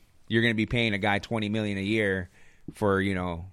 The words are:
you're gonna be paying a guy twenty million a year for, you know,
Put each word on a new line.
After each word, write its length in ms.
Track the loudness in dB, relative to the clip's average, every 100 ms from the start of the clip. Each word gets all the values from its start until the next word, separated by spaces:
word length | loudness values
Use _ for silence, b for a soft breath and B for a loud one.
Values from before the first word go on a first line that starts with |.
| -16 -20 -2
you're 140 | 2
gonna 120 | 2 2
be 100 | 0
paying 280 | 0 0
a 40 | 0
guy 220 | 2 0
twenty 300 | -2 -4 -2
million 280 | -2 -2 -2
a 40 |
year 480 | 0 0 2 0 -4 b b b -18
for, 280 | -2 2 2
you 120 | 2
know, 320 | 0 -4 -6 -10